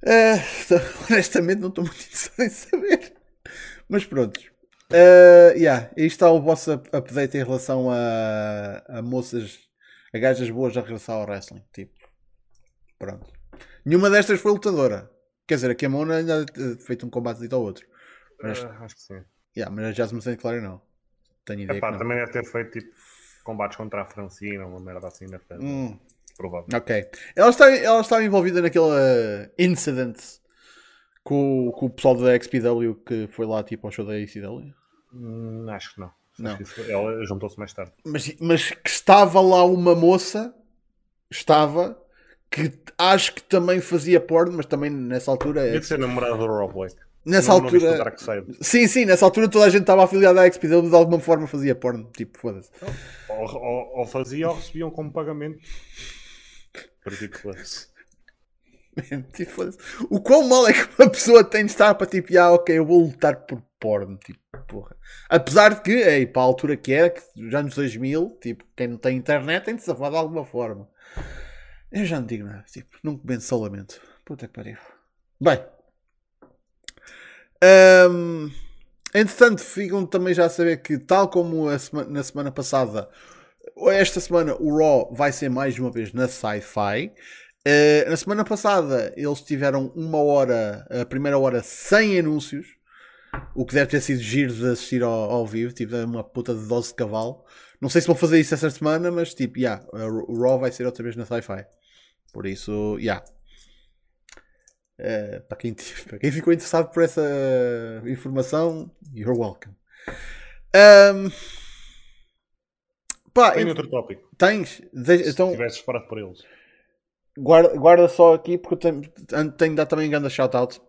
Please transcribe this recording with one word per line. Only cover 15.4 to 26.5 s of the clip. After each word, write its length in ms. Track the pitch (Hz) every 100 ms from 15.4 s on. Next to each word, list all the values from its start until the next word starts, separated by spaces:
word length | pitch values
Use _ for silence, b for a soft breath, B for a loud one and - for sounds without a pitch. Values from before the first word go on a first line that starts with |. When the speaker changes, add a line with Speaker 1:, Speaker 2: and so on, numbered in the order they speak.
| _
Speaker 1:
Quer 80 | 151
dizer, 160 | 127
a 40 | 123
Kimona 420 | 143 135 156 160
ainda, 240 | 165 156
eh, 340 | 143 - 131 117 -
feito 200 | 123 123
um 40 |
combate 300 | 123 120 113
dito 160 | 120 127
ao 60 |
outro. 240 | 107 92 _ b b b b _
Mas, 180 | 110 104
Speaker 2:
Ah, 180 | 120 110
acho 140 | 113 _
que 60 |
sim. 200 | _ 95 92 _ _ -
Speaker 1:
yeah, 180 | 107
mas 120 | 101 107
a 60 |
Jasmine 280 | 107 117 117
Saint 160 | 113 117
Clair 240 | 120 117
não. 200 | 104 92 _ _ _ _ _ _ _
Tenho 160 | 104
ideia 160 | 98 101
Speaker 2:
Epá, 100 | 110
Speaker 1:
que 60 |
não. 60 | 98
Speaker 2:
também 180 | 113 120
deve 160 | 117
ter 120 | 123 117
feito, 260 | 117 117
tipo, 220 | 117 107 b b b b b -
combates 320 | 110 101 -
contra 240 | 107 101
a 40 | 98
Francina, 600 | - 98 - 104 101 95
uma 160 | 92
merda 260 | 92 90 90
assim 180 | - 95
na 120 | 92
frente. 240 | _ -
Speaker 1:
Hum. 340 | 143 139 127 101 _ _ _ _
Speaker 2:
Provável. 320 | 92